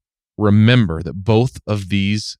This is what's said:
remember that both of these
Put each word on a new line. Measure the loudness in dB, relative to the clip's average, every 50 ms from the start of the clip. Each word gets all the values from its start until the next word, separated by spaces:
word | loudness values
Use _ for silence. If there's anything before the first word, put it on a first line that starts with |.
| _ _ _ _ _ _ _
remember | -2 2 4 4 4 4 4 4 2 2 0 -2 -6 -8
that | -10 -10 -6 -2
both | 0 2 2 2 0 -4 -8 -8
of | -6 -6 -6 -6 -4
these | -2 -2 0 -2 -2 -4 -6 -10 -14